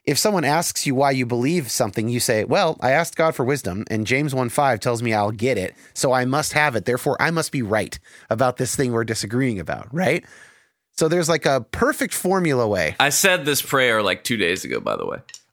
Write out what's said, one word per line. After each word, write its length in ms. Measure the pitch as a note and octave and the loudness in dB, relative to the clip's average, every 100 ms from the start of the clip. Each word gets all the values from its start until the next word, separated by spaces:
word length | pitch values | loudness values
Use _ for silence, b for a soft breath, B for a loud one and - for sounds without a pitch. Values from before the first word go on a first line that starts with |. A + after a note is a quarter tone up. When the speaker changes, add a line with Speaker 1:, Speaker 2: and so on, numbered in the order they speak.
Speaker 1:
If 140 | - C#3 | -2 0
someone 260 | G#3+ G3 | 2 2
asks 420 | C#3 D#3 E3+ - C#3+ | 2 2 0 -4 -2
you 80 | |
why 160 | B2+ C#3 | 2 2
you 160 | C3+ A#2 | 2 0
believe 440 | A#2+ C3 F3 A#2+ | 0 0 0 -2
something, 380 | - A2 A2+ A2 | -2 -2 0 -2
you 120 | B2 | 0
say, 240 | - A2 | 0 0
"Well, 320 | G2+ F3 F3+ - | 2 2 0 0
I 120 | B2+ | 0
asked 240 | C#3+ E3 - | 0 0 0
God 180 | D#3+ | 0
for 100 | D#3 | 0
wisdom, 400 | B2 C#3+ F#2+ F#2+ - | -2 -2 -4 -6 -4
and 160 | A2 G#2+ | -4 0
James 280 | C3 D3 | 0 0
one 160 | C3 A#2+ | -2 -2
five 280 | - C#3 A2+ | 0 2 2
tells 220 | B2+ A#2 | 0 -2
me 100 | A#2 | 0
I'll 200 | G#2+ G#2 | 0 0
get 260 | A2+ C3 A2 | 0 0 0
it, 160 | F#2 B B | -4 B B
so 180 | - C#3 | -2 2
I 120 | B2+ B2 | 2 2
must 260 | C#3+ - | 0 0
have 240 | D3 D3+ A2+ | 2 2 2
it. 80 | |
Therefore, 360 | G#2+ B2 D3 - | 0 0 0 2
I 100 | D3+ | 2
must 200 | E3 D3 | 0 -2
be 120 | C#3+ | -4
right 360 | G#2 G#2+ F2 - B B B | 0 0 -2 -8 B B B
about 280 | A2+ B2+ B2 | 0 2 0
this 180 | C3 - | -4 -2
thing 160 | B2+ | 0
we're 120 | A2+ | 0
disagreeing 540 | A2+ A2+ G#2 A#2+ C3 G2 | -2 -4 -2 -2 -2 -2
about," 300 | D#2 A#1 G2+ | -6 -8 -8
right? 320 | D3+ E3 E3 B B B B B B _ - | -2 0 -2 B B B B B B _ -2
So 100 | D#3+ | 0
there's, 200 | F3 D#3+ | 2 2
like, 160 | D#3+ | 2
a 160 | D#3 C3+ A2+ | 2 0 -2
perfect 420 | - C4 - A#3+ | 0 0 0 -4
formula 520 | - F3+ F#3+ E3+ B2+ A2 | -2 0 2 2 2 2
way. 300 | F#2+ D#2 - | 2 0 0
Speaker 2:
I 120 | C#3+ | 0
said 340 | C#3+ F#3+ F#3 | 2 2 2
this 160 | D3 C#3 | 0 -2
prayer, 420 | - C#3 B2+ A2 | 0 2 2 2
like, 220 | G2+ F#2 | 0 -2
two 140 | - A2+ | -2 -2
days 260 | F2 F#2+ | 0 -2
ago, 160 | B1 A#1+ | -4 -4
by 160 | G1+ G1+ | -4 -4
the 80 | |
way. 140 | G1+ - - - _ | -4 -8 -12 -20 _